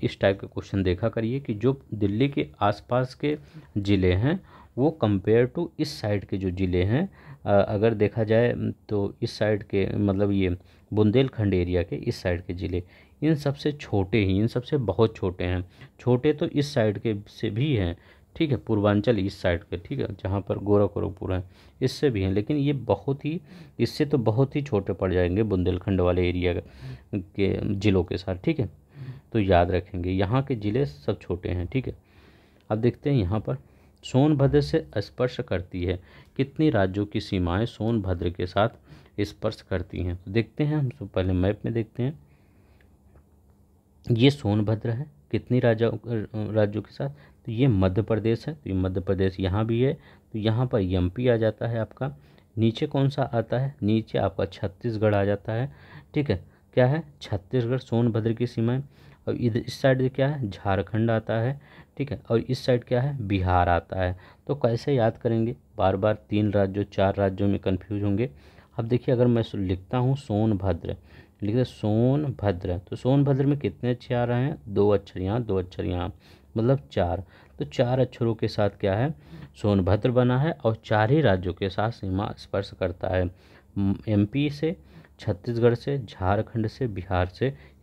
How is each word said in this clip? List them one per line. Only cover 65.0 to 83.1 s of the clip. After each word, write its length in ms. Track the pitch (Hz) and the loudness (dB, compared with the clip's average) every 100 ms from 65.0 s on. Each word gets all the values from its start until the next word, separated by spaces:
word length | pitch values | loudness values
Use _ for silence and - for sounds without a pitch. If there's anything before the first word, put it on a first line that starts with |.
| 113 - | 2 2
करेंगे, 380 | 117 113 113 131 _ - | -2 0 0 -4 _ 0
बार 180 | 95 95 | 2 2
बार 220 | 107 107 - | 0 0 -2
तीन 220 | 104 107 | 0 2
राज्यों, 320 | 101 98 98 | 2 0 0
चार 320 | 101 - 98 98 | -4 0 0 2
राज्यों 320 | 98 95 101 | 0 2 0
में 120 | 95 | 0
कन्फ्यूज 440 | 95 92 - 101 | -2 -4 -4 -4
होंगे। 260 | 101 101 127 - - - - - | -2 0 -2 -6 -20 -20 -14 -8
अब 100 | 117 | -2
देखिए 300 | 120 - 120 | 0 2 2
अगर 120 | 123 | 4
मैं 160 | 117 | 4
सो-, 180 | 110 107 | 0 -4
लिखता 360 | 95 92 - 123 | -2 -4 -2 -2
हूँ 180 | 123 139 | 0 -2
सोनभद्र, 800 | - 104 110 95 95 82 90 101 - - - - | -2 0 2 0 0 -2 -4 -10 -14 -20 -20 -8
लिखते 140 | 101 123 | -2 0
हैं 60 | |
सोनभद्र, 1120 | 123 - 107 107 123 143 147 - 101 90 90 87 | -2 -2 0 2 4 2 -2 -2 -2 0 -2 -6
तो 180 | - - | -6 -4
सोनभद्र 500 | 127 139 143 135 143 | 2 4 4 2 2
में 120 | 143 | 0
कितने 320 | 101 - 120 | -2 -4 -4
अक्षर 240 | 123 - 120 | -4 -2 -2
आ 80 | |
रहे 200 | 120 120 | 0 0
हैं, 140 | 135 - 120 | 0 -4 -4
दो 220 | 101 104 | 2 4
अक्षर 320 | 98 - 92 | 4 0 -6
यहाँ, 220 | 92 117 | -2 -2
दो 140 | 107 95 | 0 -2
अक्षर 280 | 92 - 104 | -4 -6 -4
यहाँ, 280 | 90 87 - - - _ 113 | -2 -4 -8 -20 -20 _ -2
मतलब 300 | 113 139 - | 2 0 -2
चार। 320 | 104 87 87 - - - - | -2 -2 -2 -8 -18 -20 -12
तो 60 | 143 | -8
चार 340 | - 120 131 | -2 0 2
अक्षरों 360 | 123 - 117 110 | 0 0 -2 -2
के 120 | 110 | -4
साथ 220 | - 101 | 0 -2
क्या 260 | - 101 101 | 0 -2 0
है, 180 | 143 - - 165 - - | -2 -4 -14 -20 -20 -4
सोनभद्र 500 | 104 101 90 101 131 | 2 2 4 2 2
बना 280 | 120 123 127 | 2 2 2
है 120 | 160 | 0
और 300 | - 113 110 - | 0 -2 -2 0
चार 260 | 107 110 | 2 4
ही 100 | 156 | 4
राज्यों 320 | 123 92 87 | 4 2 0
के 160 | 85 98 | -4 -4
साथ 220 | - 110 | -2 -4
सीमा 420 | - 95 95 110 - | -4 -4 -2 -4 -8
स्पर्श 360 | - 98 98 - | -6 -6 -6 -4
करता 280 | 92 90 | -4 -2
है। 220 | 95 | -2